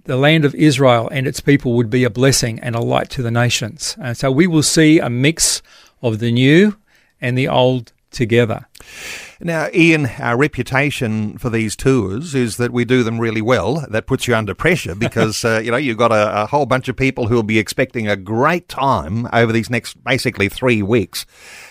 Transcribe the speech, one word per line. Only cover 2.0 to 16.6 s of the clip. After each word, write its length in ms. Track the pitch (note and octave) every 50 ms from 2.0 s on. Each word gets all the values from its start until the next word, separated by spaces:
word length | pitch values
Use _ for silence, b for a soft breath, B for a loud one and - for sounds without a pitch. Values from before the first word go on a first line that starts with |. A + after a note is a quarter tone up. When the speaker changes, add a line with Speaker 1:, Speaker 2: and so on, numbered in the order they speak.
| B2+
Speaker 1:
a 60 | A#2
blessing 500 | G2 B2 C3 C#3 B2+ - - A#2 A2 -
and 160 | - B2 A2+
a 60 | A#2
light 300 | A#2+ B2 C3 - - -
to 100 | - C3+
the 100 | B2 A2+
nations. 640 | A#2 A#2+ A#2+ A#2+ - - A#2+ G#2+ - - - - - -
And 160 | E3 B2 A#2 -
so 140 | C#3+ C3+
we 160 | C3 C#3+ F#3 F#3
will 160 | D#3+ D#3 C#3
see 340 | - - E3 D#3 D#3 D#3+ F3
a 120 | - B2
mix 520 | A#2+ B2 C3+ D3+ E3 - - - - - b b b b b b b b
of 160 | - A#2 A2 G#2
the 140 | A#2 A#2
new 460 | A#2 B2 C3 C3+ D#3 F3 G#3 G#3+ G3+ - _ _ _ _ _ _ _ _
and 160 | - B2 B2 B2+
the 100 | C3+ -
old 460 | - B2+ B2+ B2+ B2+ B2+ A#2 - _ _ _ _
together. 560 | - - B2 G#2 A#2 A#2 A#2+ G#2+ G#2+ - - - _ B B B B B B B B B B B B B
Speaker 2:
Now, 260 | - E3+ E3 D#3+ D3 - -
Ian, 320 | F3+ E3 E3 D#3+ D3+ C#3+ A2 - -
our 180 | C3+ A#2+ A#2 B2
reputation 1000 | D3 D3+ - B2+ A#2+ - C3 C3 C#3+ D3 - - C3 G#2+ A2 A2 G#2+ G#2 - -
for 120 | - B2
these 260 | A2 A2+ A2+ G#2+ -
tours 580 | - - C3 C3+ B2 G2 F#2 G2 B2+ E3+ F3 C#3
is 220 | C3 B2 A2 -
that 160 | - A#2+ A#2
we 140 | A#2+ B2 A#2+
do 180 | A2 B2+ B2+ A#2
them 160 | A2+ A2+ A2+
really 220 | A#2 A2+ G#2+ A2+
well. 440 | G#2 A#2 B2+ G#2 E2+ G#2 C#3+ E3 C3+ -
That 180 | G2+ A2+ - -
puts 180 | C#3 - -
you 80 | B2 A#2
under 220 | A2+ G#2+ G2 F#2
pressure 400 | - - E3 F3+ - - - E2+
because, 480 | G#2 A#2 A2+ - A#2 A2 A2 G2+ - -
<laughs> 0 |
uh, 140 | A2+ A2+ A2
you 100 | A2+ A#2
know, 60 | A#2 C3+
you've 200 | D#3 B2+ A2+ G#2
got 160 | A#2+ A2+ A2
a, 300 | G#2+ G#2 G#2+ F#2 G#2 G#2+
a 20 |
whole 200 | - C#3+ D3+